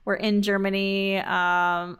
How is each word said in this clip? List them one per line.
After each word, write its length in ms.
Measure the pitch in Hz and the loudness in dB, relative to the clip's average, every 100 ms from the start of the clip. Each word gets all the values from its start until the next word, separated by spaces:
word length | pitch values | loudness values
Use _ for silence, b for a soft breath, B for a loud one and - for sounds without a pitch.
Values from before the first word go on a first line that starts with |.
| - | -4
were 100 | 196 | -2
in 280 | 220 208 | 2 2
Germany. 720 | 202 196 196 196 196 196 196 196 | 2 0 0 0 0 0 0 -2
Um, 800 | - 185 180 175 175 175 175 | -2 0 2 2 2 0 -4